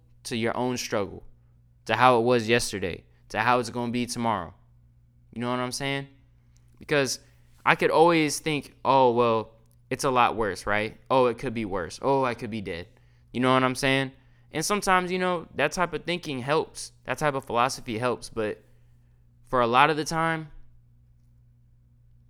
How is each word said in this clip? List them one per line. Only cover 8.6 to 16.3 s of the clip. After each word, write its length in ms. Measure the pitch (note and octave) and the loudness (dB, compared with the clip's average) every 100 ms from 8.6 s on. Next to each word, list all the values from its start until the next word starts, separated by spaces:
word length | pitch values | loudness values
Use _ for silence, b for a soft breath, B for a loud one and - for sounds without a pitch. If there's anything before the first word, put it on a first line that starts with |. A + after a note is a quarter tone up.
| - - - | -6 -6 2
"Oh, 240 | C3+ B2+ | 4 4
well, 400 | A#2 A#2+ A2+ G#2+ - _ _ - | 4 2 0 -4 -14 _ _ -10
it's 140 | C3+ | -4
a 60 | D3 | 0
lot 240 | B2+ A2+ | 2 2
worse, 320 | F2 G#2+ F2+ - | 0 -4 -4 -4
right? 300 | G#2 G#2+ - - | -2 -2 -8 0
Oh, 160 | C3 B2 | 2 2
it 100 | A#2 | 0
could 160 | C3+ | -6
be 140 | A2+ G#2+ | -6 -4
worse. 340 | F#2+ E2 - | -4 -6 -4
Oh, 240 | C3 C#3 | 0 0
I 80 | C3 | 0
could 180 | A#2 A#2+ | -4 -8
be 120 | A2 | -8
dead." 260 | F#2+ E2+ F2+ b b b b | -8 -8 -12 b b b b
You 80 | - | -2
know 120 | B2+ | 2
what 100 | C3 | 4
I'm 120 | C3 | 2
saying? 380 | B2+ C3+ C3+ C3+ b b b b | 0 0 0 -2 b b b b
And 140 | D3 | -6
sometimes, 480 | D#3 G3+ F#3+ F#3 F3+ | -2 -2 2 2 0
you 60 | F#3 | -2
know, 280 | F#3 F3+ E3 | -2 -2 -6
that 180 | - C#3 | -2 -2
type 200 | - E3+ | 0 -4
of 120 | D#3 | -4
thinking 340 | D#3 F3 D#3 | -6 -6 -6